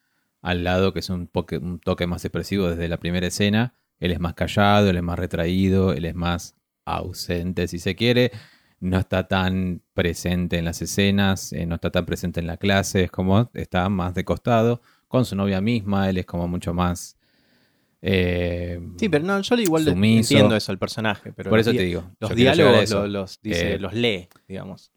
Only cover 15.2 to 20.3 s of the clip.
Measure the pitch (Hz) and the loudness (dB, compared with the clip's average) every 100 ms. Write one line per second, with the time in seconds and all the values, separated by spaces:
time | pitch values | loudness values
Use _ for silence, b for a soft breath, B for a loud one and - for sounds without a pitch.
15.2 | 120 98 98 95 104 120 101 101 95 92 | 0 0 0 0 0 -2 0 0 0 0
16.2 | 90 87 87 90 87 87 90 90 - - | -4 -4 -4 -4 -4 0 0 -2 -8 -18
17.2 | _ _ _ _ _ _ _ _ 87 95 | _ _ _ _ _ _ _ _ 0 2
18.2 | 90 87 87 87 87 87 87 87 220 147 | 2 0 -2 -2 -6 -8 -10 -4 0 0
19.2 | 170 196 196 247 202 160 156 90 107 113 | 0 -2 0 0 2 2 2 2 4 4
20.2 | - | 4